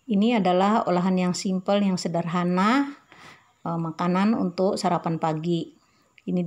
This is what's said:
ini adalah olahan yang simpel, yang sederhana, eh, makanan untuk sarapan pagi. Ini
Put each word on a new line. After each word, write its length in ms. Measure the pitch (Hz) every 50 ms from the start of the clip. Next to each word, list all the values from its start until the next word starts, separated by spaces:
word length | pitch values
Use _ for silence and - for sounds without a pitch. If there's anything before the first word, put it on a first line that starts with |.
| _
ini 320 | 262 208 196 214 240 247 214
adalah 480 | 180 180 180 180 190 202 220 233 -
olahan 320 | - 180 180 175 190 185 180
yang 140 | 180 180 175
simpel, 480 | - - 196 185 185 - 202 202 202 202
yang 160 | 190 180 -
sederhana, 880 | - 175 165 170 165 165 175 180 175 175 180 185 196 214 254 285 277 277 - - _ _ - - - - - - _ _ _ _ -
eh, 120 | 165 170 165
makanan 520 | 165 160 160 - 175 175 180 185 202 220
untuk 480 | 233 - 190 175 170 - 185 196 214 -
sarapan 400 | - 175 175 160 - 170 165 156
pagi. 560 | 165 160 156 156 160 175 170 165 - - - _ _ _ _ _ _ _ _ - _
Ini 160 | 190 180 180 175